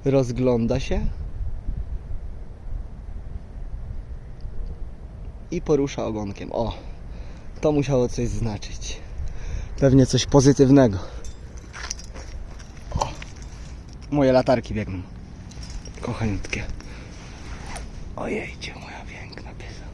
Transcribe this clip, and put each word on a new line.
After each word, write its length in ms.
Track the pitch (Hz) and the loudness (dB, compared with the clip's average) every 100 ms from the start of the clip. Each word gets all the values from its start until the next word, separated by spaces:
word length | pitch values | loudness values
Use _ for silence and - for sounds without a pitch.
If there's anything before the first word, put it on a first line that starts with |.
| 139 | 6
rozgląda 720 | 135 123 120 127 120 117 127 | 4 4 4 4 6 4 2
się 260 | - 185 - - - - - - - - - - - - - - - - - - - - - - - - - - - - - - - - - - - - - - - - - - - - - | 2 2 2 0 -6 -2 -2 -2 -2 -2 -4 -4 -4 -4 -4 -8 -10 -10 -6 -6 -6 -10 -8 -8 -8 -10 -10 -8 -8 -6 -6 -6 -8 -10 -10 -8 -4 -4 -4 -4 -6 -8 -12 -10 -10 -10 -6
i 100 | 175 | -4
porusza 440 | - 143 139 123 110 | 2 4 4 0 -2
ogonkiem. 440 | 107 101 95 92 | -2 -4 -6 -4
O, 220 | - 110 - - - - - - - - - | 0 0 -2 -8 -10 -10 -10 -10 -10 -12 0
to 100 | 156 | 4
musiało 380 | 147 131 131 123 | 4 4 4 4
coś 180 | - 120 | 2 0
znaczyć. 720 | 110 110 101 - - - - - - - - - - - - | 2 0 -2 -6 -6 -6 -6 -6 -4 -4 -4 -4 -4 -4 4
Pewnie 260 | 139 135 127 | 8 10 8
coś 200 | 123 - | 6 8
pozytywnego. 720 | 143 135 135 131 139 127 95 - - - - - - - - - - - - - - - - - - - - | 8 10 8 10 10 8 4 -6 -8 -10 -10 -14 -14 -14 -12 -8 -8 -10 -12 -10 -10 -10 -12 -14 -14 -6 -2
O, 80 | - - - - - - - - - - - | -2 -4 -10 -12 -12 -12 -12 -12 -14 -14 0
moje 200 | 147 131 | 4 8
latarki 420 | 127 127 120 - | 8 6 4 4
biegną. 280 | 107 101 92 92 - - - - - - - - - | -4 -2 -6 -8 -12 -14 -14 -12 -12 -10 -10 -10 -8
Kochaniutkie. 640 | - 110 110 95 - 107 - - - - - - - - - - - - - - - - | -6 -2 0 0 -2 -4 -4 -6 -8 -12 -12 -14 -14 -12 -10 -10 -8 -8 -8 -10 -10 -8
Ojejcie, 580 | - 214 - - - | -4 -4 -4 -8 -10
moja 320 | - - - - | -10 -12 -12 -12
piękna 460 | - - - - - | -12 -12 -12 -12 -12
pyza. 280 | - - - | -12 -10 -12